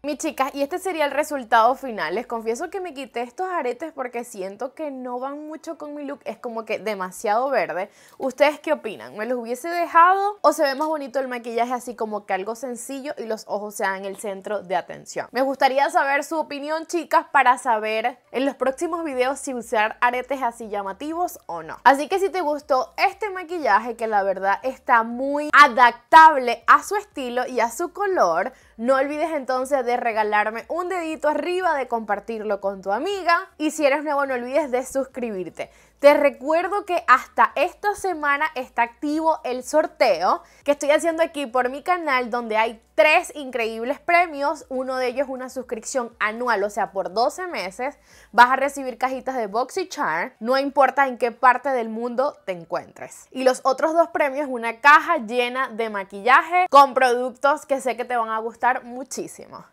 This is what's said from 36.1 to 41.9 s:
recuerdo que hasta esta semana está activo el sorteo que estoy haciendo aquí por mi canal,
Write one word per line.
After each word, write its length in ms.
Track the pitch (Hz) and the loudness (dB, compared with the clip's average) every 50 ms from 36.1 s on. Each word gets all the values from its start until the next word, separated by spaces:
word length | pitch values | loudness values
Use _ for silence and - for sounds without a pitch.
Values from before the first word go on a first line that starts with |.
| 294 | 6
recuerdo 720 | 277 285 285 240 226 247 285 311 330 359 381 381 415 - | 8 4 2 0 0 -4 0 0 0 0 0 -2 -4 -4
que 180 | - 359 339 - - | -2 -4 -4 4 4
hasta 460 | 247 262 - - _ - 226 - - | 4 4 4 -4 _ 2 2 2 4
esta 400 | - 285 359 359 _ - 415 403 | 0 -2 -2 -2 _ -4 -4 -4
semana 500 | - - 381 349 311 294 294 285 277 311 311 - | -2 -4 -4 -4 -2 -2 -2 0 0 -2 -4 -4
está 300 | 254 262 - _ - 233 | -6 -10 -6 _ -2 -2
activo 560 | 233 233 _ - 294 294 311 320 320 311 311 - | -2 -2 _ -4 -4 -2 0 2 0 0 0 -2
el 200 | 254 247 254 247 | -6 -6 -6 -6
sorteo 800 | - - 302 330 339 - _ 294 240 185 156 175 202 262 349 - - _ _ _ | 0 2 2 2 2 0 _ 2 2 4 2 2 0 0 0 -2 -16 _ _ _
que 100 | - 285 | -2 -2
estoy 180 | 285 302 277 | 0 2 2
haciendo 320 | 294 311 262 339 320 320 320 | 2 4 4 0 0 0 0
aquí 240 | 330 330 285 285 226 | -2 0 -6 -8 -2
por 220 | 226 254 247 247 | -2 0 0 0
mi 120 | 262 294 | -4 -6
canal, 480 | - - | -2 -2